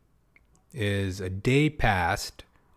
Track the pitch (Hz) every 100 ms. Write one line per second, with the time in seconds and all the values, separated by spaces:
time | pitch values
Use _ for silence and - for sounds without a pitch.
0 | _ _ _ _ _ _ _ 135 101 101
1 | 98 95 92 95 123 135 151 151 117 95
2 | 85 101 - - - _ _